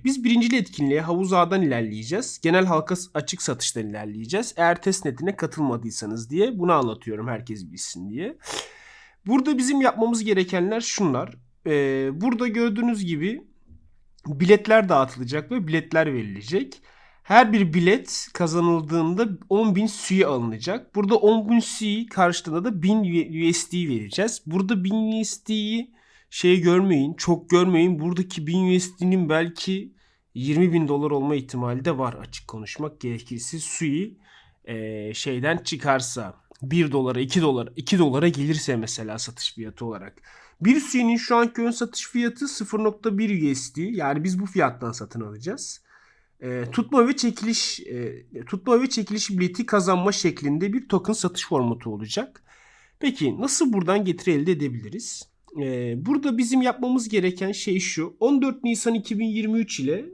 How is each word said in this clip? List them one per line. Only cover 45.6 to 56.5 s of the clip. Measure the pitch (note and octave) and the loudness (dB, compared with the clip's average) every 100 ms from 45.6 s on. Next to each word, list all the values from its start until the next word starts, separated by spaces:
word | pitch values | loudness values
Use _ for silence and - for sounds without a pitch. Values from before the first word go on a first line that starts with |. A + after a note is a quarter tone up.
| - - _ - _ _ _ _ | -10 -16 _ -20 _ _ _ _
E, | B2+ B2 A#2+ | -8 -6 -4
tutma | A#3+ A#3 C4+ A#3+ | -2 2 4 4
ve | C#4+ | 4
çekiliş, | A#3+ - G#3+ A3+ - - | -2 -2 -2 -2 -2 -6
e, | - B2 A#2 - - A2+ A#2 | -10 -8 -8 -10 -14 -16 -10
tutma | F#3+ B3+ A#3 | -4 2 2
ve | C4 | 2
çekiliş | A#3+ G3+ G#3+ - | -2 -4 -4 -2
bileti | F#3 F3+ F3+ A#3 | 0 0 -2 0
kazanma | G#3 F#3 F3+ F#3+ | 0 2 2 2
şeklinde | G3 F3 D#3 C#3+ D3+ G3+ | 0 0 0 -2 -2 -2
bir | B3 - | -4 0
token | F#3 F#3 | 0 0
satış | F3 F3+ - - | -2 -2 -4 -2
formatı | D3 A#2+ A#2 A2+ | 0 0 -2 -6
olacak. | G#2 G#2+ G3 C4+ - _ _ _ _ _ - | -8 -6 -6 -6 -10 _ _ _ _ _ -4
Peki | C#4 C4+ C#3 - | -4 0 -2 0
nasıl | C4+ - C#4+ | -2 0 2
buradan | G3+ F3 G3+ F#3 | 2 2 2 0
getiri | - F#3 D3 | -2 0 2
elde | E3 | 2
edebiliriz? | D#3+ C#3+ A#2+ G#2 F#3+ - - - _ _ D#3 | 0 -2 -6 -10 -12 -12 -14 -18 _ _ -8
E, | C3+ B2 A#2+ A#2+ F#3 | -6 -4 -4 -4 -2
burada | D4+ C#4+ A#3 | 0 0 0
bizim | A#3 | 0